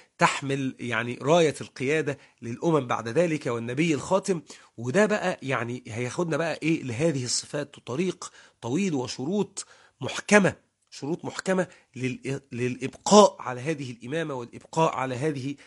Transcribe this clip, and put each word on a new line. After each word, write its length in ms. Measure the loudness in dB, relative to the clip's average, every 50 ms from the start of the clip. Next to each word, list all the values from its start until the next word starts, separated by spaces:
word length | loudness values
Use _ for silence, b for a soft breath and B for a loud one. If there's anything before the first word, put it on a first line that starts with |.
| B B _
تحمل 580 | 4 4 4 4 0 -2 -2 -2 -2 -2 -4 -4 -6
يعني 400 | -6 -4 -2 -2 -2 -4 -6 -2
راية 340 | 2 4 6 6 6 4 2 -2
القيادة 560 | -8 -12 -8 -4 -2 0 0 0 0 -2 -6 b b b b b
للأمم 460 | -10 -10 -6 -2 2 2 2 2 2
بعد 200 | 0 -2 -2 -4
ذلك 380 | -2 0 2 2 2 0 -2 -2
والنبي 480 | -4 -4 -2 -4 -2 0 0 2 2 2
الخاتم. 480 | 0 0 0 0 0 2 0 -2 -4 B B B B B B B
وده 280 | -8 -6 0 2 4 4
بقى 340 | 4 2 0 -2 -2 -4 -4
يعني 420 | -4 -4 -2 -2 -2 -4 -6 -8 -10
هياخدنا 500 | -10 -6 -6 -6 -4 -2 -2 -2 0 0
بقى 220 | -2 -2 -2 -4 -2 0
إيه 200 | 0 0 0 -2
لهذه 400 | -4 -2 0 0 0 0 0 -2
الصفات، 520 | -2 -4 -4 -4 -6 -6 -8 -8 -8 -12 -14 -10
طريق 460 | -6 -4 -2 -2 -2 -4 -6 -12 -16 B B B B B B
طويل 320 | -6 -2 -2 0 0 0 0
وشروط 720 | -2 -4 -4 -6 -6 -4 -2 -2 -2 -2 -2 _ -12 b b b b b b b -8
محكمة، 640 | -8 -6 -6 -8 2 6 6 6 6 4 2 -2 _ _ _ _ _ _
شروط 360 | -16 -10 -6 -6 -6 -6 -6
محكمة 420 | -8 -8 -6 -4 -2 0 0 -2 B B B B B -8
لل-، 460 | -6 -4 -4 -4 -6 -6 -8 -8 -8 -8 _
للإبقاء 840 | -6 -4 -2 -4 -2 -4 -8 -8 -10 -8 _ 8 10 10 10 10 6 0
على 220 | -10 -10 -8 -6
هذه 300 | -4 -6 -4 -4 -6 -10
الإمامة 420 | -10 -12 -10 -8 -6 -6 -6 -6 -6
والإبقاء 640 | -8 -10 -12 -14 -18 -18 -4 2 2 2 2 2
على 200 | 0 -2 -4 -2
هذه 400 | -2 -2 -2 -2 -4 -6 -8 -8 B B